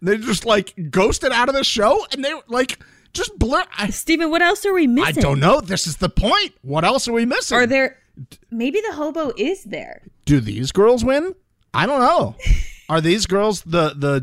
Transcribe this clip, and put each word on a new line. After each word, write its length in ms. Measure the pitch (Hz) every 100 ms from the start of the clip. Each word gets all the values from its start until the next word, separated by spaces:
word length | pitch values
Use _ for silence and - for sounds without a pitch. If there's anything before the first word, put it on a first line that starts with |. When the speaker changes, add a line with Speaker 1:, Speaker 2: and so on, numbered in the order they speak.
Speaker 1:
They 140 | 175 220
just, 260 | 233 196
like, 460 | 226 208 185 - 156
ghosted 420 | 185 202 - 269
out 160 | 233 254
of 60 |
the 100 | 269
show, 400 | 269 226 208 381 -
and 120 | 269
they, 80 | 269 311 -
like, 300 | 240 254 - - _ _
just 260 | - 440 392
blur-, 260 | 220 302 370 -
I 140 | 202
Speaker 2:
Steven, 400 | - - 320 330
what 120 | 330
else 220 | 349 381 403
are 60 |
we 100 | 370
Speaker 1:
I 20 | 285
Speaker 2:
missing? 360 | 240 220 -
Speaker 1:
don't 180 | 165 139
know. 200 | 156 285
This 260 | 180 190 -
is 100 | 143
the 120 | 180
point. 440 | - 214 392 392 -
What 220 | 131 147
else 240 | 170 254 -
are 40 |
we 120 | 233 233
missing? 300 | 381 - 240
Speaker 2:
Are 100 | 240
there, 320 | 269 262 - _ - 135 - -
maybe 300 | 226 247 349 427
the 80 |
hobo 380 | 302 302 320 294 220
is 280 | 247 381
there. 380 | 196 165 71 - - -
Speaker 1:
Do 160 | - 143
these 320 | 107 104 135
girls 320 | - 214 247
win? 300 | 226 277 349 370 _ _ _
I 140 | - 190
don't 140 | 285
know. 360 | 247 339 123 - - -
Speaker 2:
<laughs> 260 | - - -
Speaker 1:
Are 100 | 160
these 240 | 160 202 190
girls 340 | 196 208 202
the, 300 | - 170 156 143
the 240 | 143 139